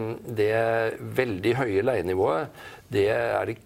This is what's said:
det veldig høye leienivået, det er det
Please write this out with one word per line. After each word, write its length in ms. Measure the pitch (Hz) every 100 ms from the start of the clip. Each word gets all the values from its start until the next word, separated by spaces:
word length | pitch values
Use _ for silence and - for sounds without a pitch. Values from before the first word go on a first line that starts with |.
| 110 - - 107
det 600 | 104 113 113 113 113 - 117 117
veldig 380 | 127 92 107 120
høye 280 | 123 98
leienivået, 640 | 123 113 87 92 117 160 147 - - - -
det 160 | 101 101
er 360 | 120 117 104 101
det 120 | 113